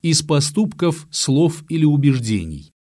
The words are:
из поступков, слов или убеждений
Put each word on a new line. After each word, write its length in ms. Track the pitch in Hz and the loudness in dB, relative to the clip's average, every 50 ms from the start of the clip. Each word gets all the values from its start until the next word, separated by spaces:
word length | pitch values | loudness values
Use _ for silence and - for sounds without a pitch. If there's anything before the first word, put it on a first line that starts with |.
| - | 0
из 180 | 165 160 - | 0 0 0
поступков, 840 | - - 156 143 143 - - 208 220 - - - 175 170 160 - - - | 0 0 0 0 0 0 -2 -2 -2 -2 -2 -2 -2 -2 -2 -4 -12 -12
слов 540 | - - - - 131 143 175 160 165 - - _ | -8 -6 -2 0 2 2 2 2 0 -4 -10 _
или 160 | 165 160 151 | -2 2 2
убеждений 840 | 151 147 143 139 143 131 127 117 110 110 98 82 80 78 69 - _ _ _ | 4 4 4 4 2 2 2 0 -2 -2 -2 -2 -6 -10 -12 -14 _ _ _